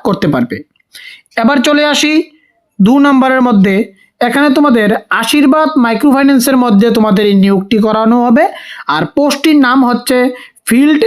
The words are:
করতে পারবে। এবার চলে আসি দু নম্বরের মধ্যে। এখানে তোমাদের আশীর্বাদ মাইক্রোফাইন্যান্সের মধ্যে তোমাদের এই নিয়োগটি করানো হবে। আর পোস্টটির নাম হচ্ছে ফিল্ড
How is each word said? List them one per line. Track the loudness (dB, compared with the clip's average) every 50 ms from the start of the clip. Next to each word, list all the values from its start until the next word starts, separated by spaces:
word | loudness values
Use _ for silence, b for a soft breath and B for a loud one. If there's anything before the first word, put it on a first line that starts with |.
| -4
করতে | -6 -4 -4 -2 -2
পারবে। | -2 -2 -4 -4 -6 -10 -14 _ _ _ _ _ B B B B B B B B B
এবার | -2 -2 0 0 0
চলে | 0 0 0 0 0
আসি | -2 -2 -2 -2 -2 -2 -2 -2 -4 b b b b b b b _ _ 0
দু | 0 2 2 2
নম্বরের | 2 2 2 2 2 0 0 0
মধ্যে। | 0 0 2 2 2 2 0 -2 -2 -4 b b b b b b
এখানে | -4 -2 -2 0 0 0
তোমাদের | 0 2 2 2 2 2 2 0 -2 -4 -4 -6
আশীর্বাদ | -6 -4 -4 -2 0 0 2 2 2 2 0 0 0 0
মাইক্রোফাইন্যান্সের | 0 0 -2 0 0 0 2 2 2 2 2 2 0 0 0 0
মধ্যে | 2 2 2 2 2 2
তোমাদের | 2 0 0 0 0 0 0
এই | 2 2
নিয়োগটি | 2 2 2 0 0 -2 -2 -2 0
করানো | 0 0 0 0 0 0 0 0
হবে। | 2 2 2 2 0 0 -4 B B B B B B B
আর | -4 -4 -4 -4 -4
পোস্টটির | -2 -2 -2 -2 -2 0 0 2 2
নাম | 2 2 2 2 0
হচ্ছে | 0 -2 -4 -4 -2 -2 0 -2 -2 -4 B B B B B -6
ফিল্ড | -2 0 0 2 2 0 0 0